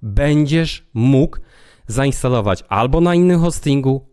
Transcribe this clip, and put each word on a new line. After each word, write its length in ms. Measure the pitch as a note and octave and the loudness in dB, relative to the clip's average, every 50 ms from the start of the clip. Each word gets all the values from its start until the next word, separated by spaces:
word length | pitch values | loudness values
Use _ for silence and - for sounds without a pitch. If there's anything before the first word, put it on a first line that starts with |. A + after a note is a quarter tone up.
| - | -12
będziesz 840 | A2 G2 G#2 C#3+ D3 D3 D3+ D3+ C#3 D3+ E3 E3 D#3 - - - _ _ | -4 -2 0 2 2 2 2 2 0 0 -2 -2 -2 -6 -12 -16 _ _
mógł 440 | A2+ A#2 C3 C#3 C3 E3 D#3+ - - - - _ _ - - - _ _ | -2 2 2 4 4 2 0 -2 -8 -14 -14 _ _ -20 -20 -20 _ _
zainstalować 760 | - G2+ B2+ C3+ C#3 C3 - - B2+ B2 A#2+ G#2 G2+ F#2 - - _ | -8 -4 -2 -2 -2 -2 -2 -2 -2 0 0 0 -2 -2 -4 -4 _
albo 320 | G2 G2+ A#2 B2+ C3+ E3 | -2 -2 -2 0 0 2
na 140 | E3+ F3 F3 | 2 2 2
innym 260 | F3 F3 F3+ F3+ E3+ | 2 4 4 2 2
hostingu, 680 | E3 F3 - - - D3+ C#3 C#3 C3 C3+ C3+ C3+ - - | 0 0 -2 -4 -2 -2 -2 0 0 0 -2 -2 -6 -12